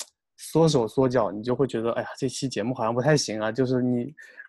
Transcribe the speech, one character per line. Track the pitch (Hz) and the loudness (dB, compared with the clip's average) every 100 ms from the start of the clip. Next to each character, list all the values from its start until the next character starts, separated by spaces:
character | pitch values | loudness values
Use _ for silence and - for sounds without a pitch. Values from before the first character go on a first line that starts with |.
| - _ _ _ | -20 _ _ _
缩 | - 160 160 | -2 4 4
手 | 139 110 | 4 2
缩 | - 131 | 2 2
脚， | 123 98 | 2 0
你 | 104 | -2
就 | 117 123 | -4 0
会 | 131 | 0
觉 | 117 | 0
得， | 117 | -2
哎 | 117 | -2
呀， | 113 - | -6 -6
这 | 131 | -6
期 | - 135 | -4 -6
节 | - | -4
目 | 113 | -4
好 | 127 | -2
像 | 110 | -2
不 | 120 | 0
太 | 139 147 | 2 2
行 | - 110 | 2 -2
啊。 | 110 | -2
就 | 113 | 0
是 | 127 127 | 0 2
你， | 123 123 131 - - - | 0 0 -4 -12 -20 -20